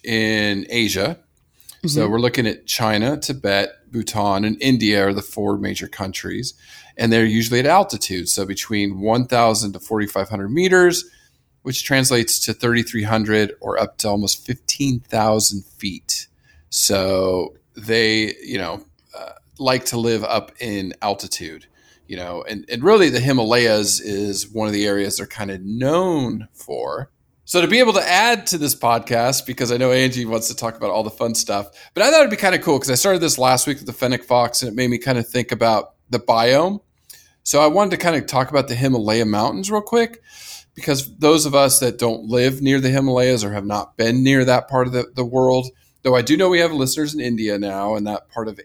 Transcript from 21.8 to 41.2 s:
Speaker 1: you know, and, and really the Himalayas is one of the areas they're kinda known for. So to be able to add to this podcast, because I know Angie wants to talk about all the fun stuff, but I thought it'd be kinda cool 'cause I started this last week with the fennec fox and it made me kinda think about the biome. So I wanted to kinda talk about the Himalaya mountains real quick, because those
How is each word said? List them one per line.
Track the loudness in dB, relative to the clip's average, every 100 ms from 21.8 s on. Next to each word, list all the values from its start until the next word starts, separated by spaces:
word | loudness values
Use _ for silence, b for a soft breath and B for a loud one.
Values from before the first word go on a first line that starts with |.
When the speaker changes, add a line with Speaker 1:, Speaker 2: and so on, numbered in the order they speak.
| b b -16
Speaker 1:
you | -12
know, | -10 -10 -10
and, | -12 -8
and | -2
really | 4 6 6
the | 2
Himalayas | 2 2 2 4 4 2 0 -2
is | -4 -4 -4 -6 -8
one | -4 -2
of |
the | -2 0
areas | 0 -2 -6
they're | -10
kinda | -10 -10 -10
known | -8 -4 0 0 0 -2 -2 -6 -10
for. | -18 -12 -8 -6 -8 -10 _ _ _
So | -4 0
to | 2
be | 4
able | 4
to | 4 2
add | 4 4 2 -2
to | -2
this | -2 -2
podcast, | 0 0 0 0 0 -2
because | -6 -6 -2
I | 0
know | 2
Angie | 2 2 0
wants | -4 -4 -4
to |
talk | -6 -8 -4
about | -4
all | -2
the | -4
fun | -4 -4
stuff, | -2 -4 -4 -6 B B
but | 2
I | 6
thought | 6
it'd | 4
be | 2
kinda | 0 0
cool | 2 0
'cause | 0
I |
started | 0 2 2
this | 0 2
last | 2 2 0
week | -4
with | -8
the |
fennec | -4 -2 -2
fox | 0 2 2 -2
and | -4
it | -2
made | -2
me | -2
kinda | -2 -2
think | -2 -4 -4
about | 0 2 2 -2 _ -6
the | -4
biome. | 2 2 4 4 2 -2 _ _ -20 B B B
So | -2 4
I | 4
wanted | 4 2
to | 0
kinda | 0 0
talk | 0 -2 0
about | 0 0
the | 0
Himalaya | 0 0 2 0 2
mountains | 0 0 -2 -4
real | -4
quick, | -2 0 0 -4 B B B B B -10
because | -2 -2 -4
those | 0